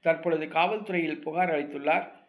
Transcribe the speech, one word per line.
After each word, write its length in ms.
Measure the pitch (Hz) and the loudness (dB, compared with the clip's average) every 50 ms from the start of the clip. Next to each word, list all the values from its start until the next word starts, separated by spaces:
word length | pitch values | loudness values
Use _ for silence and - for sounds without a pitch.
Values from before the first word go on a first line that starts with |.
| - | 2
தற்பொழுது 420 | 165 165 160 - 175 160 160 156 151 - | 2 2 2 2 0 0 0 0 0 2
காவல்துறையில் 640 | 156 175 185 220 214 214 202 185 175 165 160 156 - - | 2 2 2 0 -2 -4 -2 -2 0 0 0 -2 -4 -6
புகார் 280 | 160 156 175 185 170 160 | -4 0 0 0 2 0
அளித்துள்ளார். 520 | 147 143 147 143 143 139 151 165 196 - - - - _ | 0 -2 -4 -6 -2 0 2 2 2 0 -6 -12 -20 _